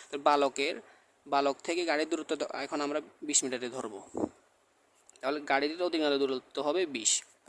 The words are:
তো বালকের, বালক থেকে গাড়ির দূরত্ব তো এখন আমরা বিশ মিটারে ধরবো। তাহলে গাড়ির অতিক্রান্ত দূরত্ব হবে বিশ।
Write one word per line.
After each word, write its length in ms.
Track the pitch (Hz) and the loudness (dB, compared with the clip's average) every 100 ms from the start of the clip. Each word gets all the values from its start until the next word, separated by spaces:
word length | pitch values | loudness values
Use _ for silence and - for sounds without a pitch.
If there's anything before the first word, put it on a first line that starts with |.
| - | -10
তো 80 | 147 | 2
বালকের, 600 | 143 147 139 139 143 - - - _ _ 143 | 4 6 4 2 -2 -4 -12 -20 _ _ 0
বালক 300 | 139 143 - | 2 2 0
থেকে 200 | - 170 | -2 -2
গাড়ির 240 | 170 151 156 | 0 0 0
দূরত্ব 280 | 160 - 147 | -2 -2 -4
তো 100 | - | -4
এখন 340 | 123 139 151 | -6 -6 -4
আমরা 200 | 143 151 - - | -2 -4 -6 -10
বিশ 220 | 147 143 | -2 0
মিটারে 240 | 135 123 123 | 0 -4 -6
ধরবো। 400 | 131 113 101 - - 107 - _ _ _ _ _ _ _ - | -6 -8 -10 -10 -6 -6 -6 _ _ _ _ _ _ _ -6
তাহলে 200 | 131 151 | -4 -2
গাড়ির 420 | 143 139 147 170 | 2 2 2 0
অতিক্রান্ত 360 | 175 165 151 139 | 0 2 2 2
দূরত্ব 440 | 135 131 - 143 | 2 0 -6 -4
হবে 240 | 147 175 165 | 0 0 -2
বিশ। 360 | 123 107 - - _ | 0 0 0 -4 _